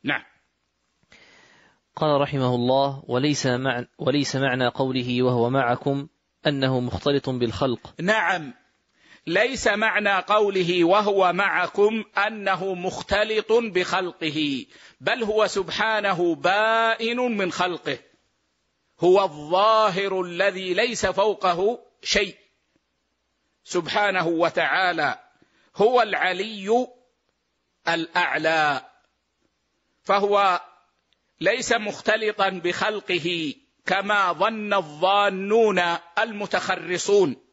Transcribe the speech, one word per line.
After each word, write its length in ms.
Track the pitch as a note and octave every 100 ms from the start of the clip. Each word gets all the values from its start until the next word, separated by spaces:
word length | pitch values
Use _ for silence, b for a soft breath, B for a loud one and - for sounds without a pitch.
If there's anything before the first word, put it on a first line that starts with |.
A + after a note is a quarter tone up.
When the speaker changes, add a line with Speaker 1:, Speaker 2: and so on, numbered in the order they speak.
Speaker 1:
نعم. 200 | C3 C#3 - _ _ _ _ _ _ _ _ b b b b b b b _ -
Speaker 2:
قال 260 | D#3 C#3+
رحمه 340 | C#3+ C#3 B2+ B2
الله: 480 | B2 C3+ C#3 C#3 -
"وليس 380 | B2 D3 C#3+ C3+
مع-، 400 | B2 C3+ B2 B2 _
وليس 380 | D3+ C#3+ C3+ C3+
معنى 320 | C3+ B2+ B2
قوله 560 | - C3+ C3 B2 B2
'وهو 260 | B2+ B2 A#2+
معكم' 580 | C3+ B2 B2 C#3+ C#3 C#3+ _ _ _ D#3
أنه 320 | C#3 C3 C3
مختلط 500 | B2 F#2 D3 C#3 C#3
بالخلق". 720 | B2+ A#2 - C3+ A#2 - -
Speaker 1:
نعم، 520 | F3 A3 F3 F3+ C#3+ - _ _ _ b b b -
ليس 400 | F3 B3 B3+ A#3
معنى 500 | G#3 A3 G3 G3+ G3
قوله 680 | F3 G#3+ G#3 F#3+ E3+ F3+
"وهو 500 | E3+ G3+ G#3 G3 F#3
معكم" 680 | F3 G3+ E3 F3+ - G#3 A3 G#3+ -
أنه 560 | G#3 A3 G3 F#3 F#3+
مختلط 800 | F3+ F3+ B2 - G3 G#3+ G#3+ -
بخلقه، 1120 | A3+ A#3 F3+ F3 F#3 F3+ - D#3+ D3 D3 C3+ - B B B
بل 220 | C#3 B3
هو 240 | G#3+ G#3+ G3+
سبحانه 880 | G3 F3 - A3 G#3+ G3+ F3 F3 D3+
بائن 840 | F3 G3+ A3 A3+ A3+ A3+ A3+ A#3+
من 340 | B3 G#3+ F#3
خلقه، 480 | - F3+ E3 - C3 _ _ _ _ _ _ _ _ _ _
هو 240 | F3 F#3+
الظاهر 1000 | F#3+ D3 D3+ F#3 G#3+ A3 G#3+ F3+ G3 F#3+
الذي 520 | F3+ F3 G3 F#3+ F#3
ليس 320 | F3+ A#3+ A3+ F#3+
فوقه 760 | F3+ G#3+ G3 F#3 E3+ G3+ A#3+ _ _
شيء 340 | - G#3 G3+ - _ _ _ _ _ _ _ _ _ _ _ _
سبحانه 640 | - F3 D#3+ G#3+ G#3 F#3 E3+
وتعالى، 920 | E3 E3 F3 D3+ D#3+ F#3 E3 C#3+ A2+ _ _ b b b -
هو 260 | G#3+ B3
العلي 840 | A3 E3 F3 F3+ G#3+ G#3+ G3 A#3 B3 - _ _ _ _ _ _ _ _ -
الأعلى، 1000 | E3+ D#3+ F#3 E3 C#3 D#3 D#3+ D3+ C3+ - _ _ _ _ _ _ _ _ _ _ _
فهو 580 | - G3 G3+ G3+ G3 F3 - _ _ _ _ _ _ _
ليس 320 | E3+ A#3 -
مختلطا 760 | A#3 G#3 - - A3 G#3+ G#3 G3
بخلقه 1080 | F#3 E3+ E3+ G3+ G#3 - F3 D#3+ E3+ D#3 - _ _ -
كما 480 | F#3 G3 G#3 F#3
ظن 400 | D#3 G#3 A3 G#3
الظانون 1080 | G3+ D3+ D3 F3+ G3+ G3+ F#3+ G3 A3 A3 F#3 F3 E3+ - -
المتخرصون 1160 | A3+ G#3 G3+ F#3 - F3+ E3 F3+ - G3+ E3+ A#2 _